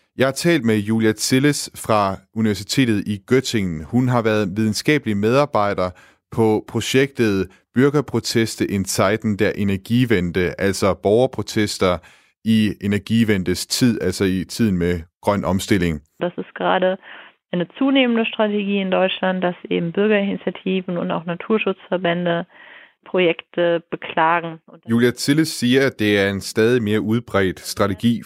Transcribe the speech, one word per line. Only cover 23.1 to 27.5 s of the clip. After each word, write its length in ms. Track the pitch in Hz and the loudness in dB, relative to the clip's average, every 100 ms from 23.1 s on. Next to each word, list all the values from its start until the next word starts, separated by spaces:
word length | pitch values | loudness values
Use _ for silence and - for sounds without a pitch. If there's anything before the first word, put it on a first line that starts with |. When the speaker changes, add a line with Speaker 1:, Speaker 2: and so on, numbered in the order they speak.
| 190 175 170 - - 175 170 - | 0 2 0 -6 -2 0 0 -4
Speaker 2:
beklagen. 680 | - - - 160 170 165 160 - - 117 | -10 -6 0 2 0 -2 -10 -18 -18 -4
Speaker 1:
Julia 220 | 117 120 | 2 2
Zilles 360 | 120 - 147 156 - | 2 0 2 0 -2
siger, 260 | 240 165 139 | 2 2 2
at 140 | - | 2
det 200 | 107 101 | 2 2
er 100 | 98 | 2
en 120 | 98 | -2
stadig 420 | - - 110 127 | -4 0 2 2
mere 180 | 104 107 | 2 0
udbredt 580 | 107 117 - 98 95 | 0 -2 0 0 0